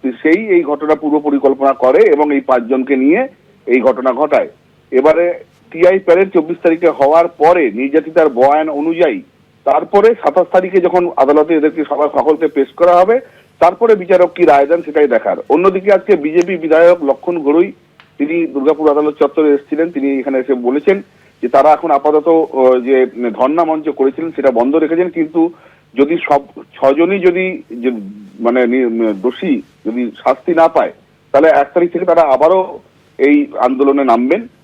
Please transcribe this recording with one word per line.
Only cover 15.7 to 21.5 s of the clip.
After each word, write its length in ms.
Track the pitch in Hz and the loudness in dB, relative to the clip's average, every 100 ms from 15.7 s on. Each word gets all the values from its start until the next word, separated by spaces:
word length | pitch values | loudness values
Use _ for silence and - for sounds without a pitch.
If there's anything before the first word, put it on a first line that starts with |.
| 190 196 | 0 0
আজকে 240 | 190 185 185 | 0 2 -2
বিজেপি 400 | 147 165 175 180 | 0 -2 -2 -4
বিধায়ক 480 | 156 160 170 175 | 0 4 4 2
লক্ষণ 380 | 143 131 - 175 | 0 -4 -4 -4
ঘড়ুই, 300 | 143 156 196 - _ _ _ _ | 0 0 0 -4 _ _ _ _
তিনি 280 | 147 165 160 | -6 -4 -4
দুর্গাপুর 440 | 135 135 151 156 | -4 -2 0 0
আদালত 320 | 143 151 147 | 0 -2 -2
চত্বরে 320 | 143 - 151 | -2 0 0
এসেছিলেন, 360 | 143 - 151 165 | 0 -2 -6 -4
তিনি 280 | 165 135 139 | -4 -4 -4
এখানে 200 | 131 135 | -4 -4
এসে 160 | 127 | -4
বলেছেন 480 | 127 120 139 147 196 - _ _ _ | -4 -2 -2 -2 -2 -4 _ _ _
যে 60 | |
তারা 240 | - | -2